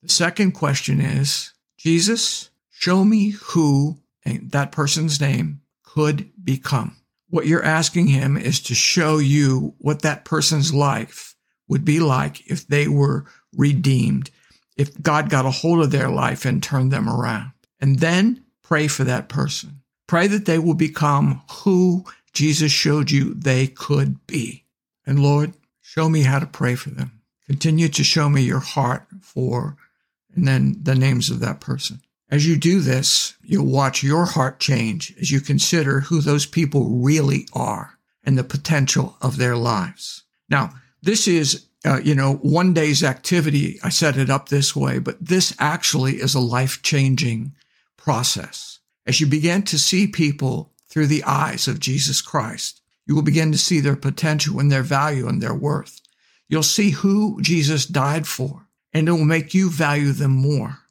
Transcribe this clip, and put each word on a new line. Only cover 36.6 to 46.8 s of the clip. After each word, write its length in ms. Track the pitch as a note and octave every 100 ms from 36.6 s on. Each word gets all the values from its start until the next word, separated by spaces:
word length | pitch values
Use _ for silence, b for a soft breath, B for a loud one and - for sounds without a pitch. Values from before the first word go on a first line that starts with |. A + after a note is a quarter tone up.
| D#3 C#3+ A#2+
really 580 | B2 B2+ D#3 C#3 C#3 -
are 460 | - B2 G2+ G2+ _ _ _
and 120 | - C3+
the 80 |
potential 720 | B2+ C#3 - D#3 C3+ - C3 -
of 160 | B2+ C#3
their 180 | B2 A#2+
lives. 680 | A#2 G#2+ F2+ - - - _ _ _
Now, 240 | C#3+ C#3 B B B
this 240 | D#3 A3 -
is, 400 | E3+ C#3+ - _ _ D3+
uh, 160 | C3+
you 120 | - C#3+
know, 220 | C3+ C#3
one 360 | C#3 D#3 F#3
day's 300 | E3+ D3+ C#3
activity. 760 | D3+ C3 - F3 D#3 D3 C#3 -
I 60 | -
set 280 | - E3 C#3
it 140 | C3+
up 180 | C#3 -
this 260 | C#3+ C#3 C#3+
way, 220 | C3+ B2+
but 260 | B2+ -
this 300 | D#3 F#3 F3+ -
actually 600 | C#3+ D#3+ - - C3 -
is 140 | C3
a 60 | C#3
life-changing 1120 | B2 A#2+ C3 -